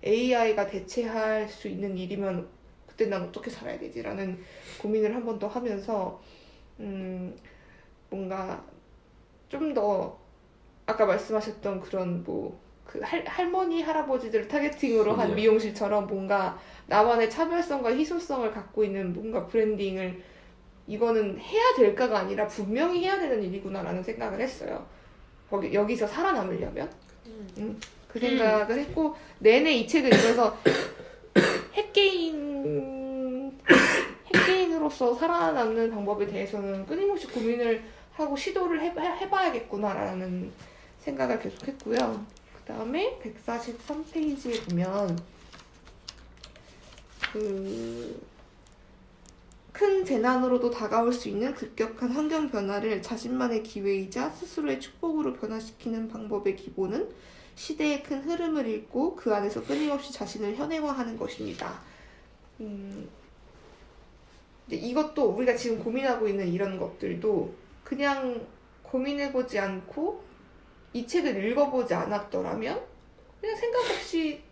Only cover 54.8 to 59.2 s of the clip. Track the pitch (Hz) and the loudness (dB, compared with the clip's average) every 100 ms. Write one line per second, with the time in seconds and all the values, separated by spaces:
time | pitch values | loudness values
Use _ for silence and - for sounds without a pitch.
54.8 | - - 330 311 277 247 214 220 220 - | -6 -6 -2 0 -2 -4 -6 -6 -10 -10
55.8 | 240 226 220 220 220 208 202 190 - - | -6 -4 -6 -8 -4 -2 0 -2 -6 -4
56.8 | 190 233 415 - - - - - - 302 | -2 -2 -4 -8 -20 -20 -20 -16 -12 -2
57.8 | 302 285 285 269 277 339 339 311 233 214 | 0 0 -2 -6 -2 -2 0 0 0 -4
58.8 | - 240 311 - | -4 0 0 0